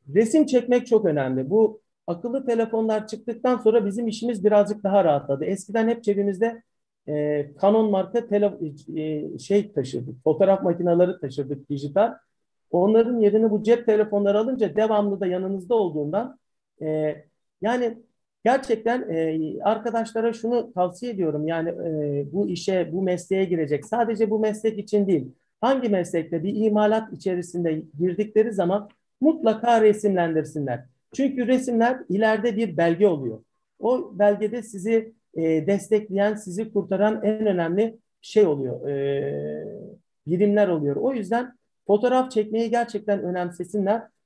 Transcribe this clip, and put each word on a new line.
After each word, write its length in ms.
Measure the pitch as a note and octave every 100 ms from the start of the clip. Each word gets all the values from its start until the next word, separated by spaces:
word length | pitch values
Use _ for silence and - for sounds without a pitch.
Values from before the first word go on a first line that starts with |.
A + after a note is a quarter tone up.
| -
resim 320 | D3+ A3+ D#4 D4
çekmek 420 | B3+ A#3+ B3 B3
çok 180 | A3 G3
önemli. 440 | D3 C3 C3 C3
Bu 320 | G#3 G#3+ G#3+ _ _ -
akıllı 380 | E3+ A#3+ C4 C4
telefonlar 600 | A3+ A3+ A3+ A3 G#3+ G#3+
çıktıktan 500 | G#3+ - A3+ B3+ A#3+
sonra 280 | A3 A#3 G3+
bizim 220 | G3 A#3
işimiz 380 | G#3+ A#3 A3 G3
birazcık 380 | G#3 G3+ G#3
daha 200 | G3 G3
rahatladı. 420 | F3 C#3+ C#3 C#3 D#3
Eskiden 420 | F#3+ - A3 A3
hep 160 | A#3
cebimizde, 600 | A3+ G3 G3+ F#3 A3+ A3+ _ _ _ _ -
e, 380 | D3+ D3 D3 C#3+ -
Canon 300 | G3 A3 A3
marka 360 | F#3+ F#3 A#3+ -
tele-, 300 | G#3 G#3 - D#3+ C#3+ - D#3+
e, 400 | D#3 D3+ D#3 -
şey 340 | - G3+ G#3
taşırdık, 500 | - B2+ C3 B2+ -
fotoğraf 400 | - D#3 G3 G3
makineleri 560 | F#3 E3+ F3 E3+ F3+ F3+
taşırdık 500 | C#3 C3+ C3 C#3 -
dijital. 440 | C#3+ C#3+ F#3+ A#3 B3 _ _ _ _ _
Onların 480 | F3 G3 A3 A3+ A#3+
yerini 320 | G#3 G#3+ A3
bu 120 | G#3
cep 220 | G#3+ A#3 A#3
telefonları 540 | G#3+ G#3+ G3+ G3+ G3+
alınca 360 | A3+ B3+ G3+ D3
devamlı 440 | A3 G#3+ G#3 G3
da 80 | F#3+
yanınızda 480 | F3+ F#3+ G3 F3+ A#3
olduğundan, 640 | F#3 D3+ D3 F#3 B3+ - _ _ _ _
e, 340 | D#3+ D#3 D3+ D3 _ _ _ _
yani 360 | G3+ B3 A#3+ A3+ _ _ _ _ A3
gerçekten, 640 | C4+ C4 A3 A3 B3+ -
e, 300 | E3 D#3+ D#3+ D#3 -
arkadaşlara 720 | G3 A3 A#3 A3+ A3+ A3+ A3+
şunu 400 | A3+ A3+ A#3+ A3+
tavsiye 380 | F#3 F3+ F3+ B3
ediyorum. 360 | G3+ E3 D3 D3+
Yani, 220 | E3 E3
e, 560 | - E3+ D#3 D3 C#3+ C#3
bu 160 | F3 G#3
işe, 400 | F3 - F#3 E3+
bu 80 | E3+
mesleğe 440 | F#3+ F3+ - F#3+ F#3+
girecek. 400 | E3+ D3 C#3+ -
Sadece 440 | A#3 A3+ A3 A3
bu 100 | G#3+
meslek 400 | G#3+ G#3+ A3 G#3+
için 280 | G3+ G#3 G3
değil. 240 | E3 B2+ - _ _
Hangi 280 | A#3 C4+ B3
meslekte 540 | G3 F3 E3+ D#3+ E3+
bir 120 | F#3 G#3
imalat 580 | A3 G#3 G#3+ A3 A3
içerisinde 680 | D3+ F#3+ F3+ F3 F3 E3+ D#3 D#3 C#3+
girdikleri 540 | F3+ F3 G#3 G#3+ A3
zaman 360 | G3 F3 G3+ G3+ _ _ _
mutlaka 600 | C#4+ D#4+ A3+ A3 A#3+ A#3
resimlendirsinler. 1040 | G#3+ G#3 G#3 F#3+ E3+ D#3+ D3+ D#3 C#3 A#2 - _ _ -
Çünkü 320 | C4+ B3+ A#3
resimler 520 | B3+ B3+ A#3 A#3 C4 -
ileride 480 | G3 A3 A3 A#3 G#3+
bir 200 | A3+ D#3+
belge 300 | E3+ E3+ G3+
oluyor. 360 | D#3 B2+ A2 _ _ _ _
O 400 | A3 B3+ - F#3+
belgede 440 | G#3 G#3 G#3+ A#3+
sizi, 500 | G#3+ G3 F#3+ A3+ A3 - _
e, 340 | - D#3+ D#3+ D3+
destekleyen, 680 | G3 G3 G#3+ G#3 G3 G3+ G#3+
sizi 380 | F#3+ F3 A3
kurtaran 500 | G3+ - F#3+ G#3+ A3
en 220 | G3+ G#3+ G#3+
önemli 520 | F#3 E3 F#3 A3 A3+ _ _
şey 240 | - A3 G3
oluyor, 440 | C#3+ C3 C3 C#3
e, 800 | C#3 C#3 C#3 C#3 C#3+ D3 D3+ D#3 - - - _ _ D3
birimler 400 | F3 G#3 G#3 G3
oluyor. 280 | E3 C#3+ C#3+
O 180 | B3
yüzden 440 | B3+ F#3+ A3+ B3+ - _ _ -
fotoğraf 440 | G#3 B3 B3+ B3+
çekmeyi 380 | A#3 G#3+ A3 A3+
gerçekten 540 | A3+ A3 G#3 G#3 G3+
önemsesinler 800 | F3 F3+ F3 F3 F3+ G#3 F#3+ A3+ A3+ _